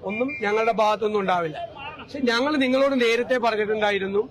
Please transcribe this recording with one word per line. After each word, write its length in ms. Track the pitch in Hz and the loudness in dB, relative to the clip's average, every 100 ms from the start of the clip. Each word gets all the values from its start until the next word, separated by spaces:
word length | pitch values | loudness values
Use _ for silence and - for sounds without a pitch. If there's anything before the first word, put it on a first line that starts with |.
| 190 | -6
ഒന്നും 200 | 214 262 302 | -4 -4 -2
ഞങ്ങളുടെ 300 | 208 214 226 214 | -2 2 2 2
ഭാഗത്തൊന്നും 400 | 214 208 214 208 | 2 2 0 0
ഉണ്ടാവില്ല. 340 | 190 180 165 147 - - - - | 0 0 0 -6 -12 -12 -14 -14
പക്ഷെ 200 | - 285 247 | -14 -4 0
ഞങ്ങൾ 200 | 233 277 302 | 2 0 2
നിങ്ങളോട് 320 | 262 262 277 269 | 2 4 2 4
നേരത്തെ 340 | 233 233 247 254 233 | 2 2 0 0 0
പറഞ്ഞിട്ടുണ്ടായിരുന്നു 760 | 214 208 214 208 202 190 196 254 | 0 -2 0 0 0 0 -2 -2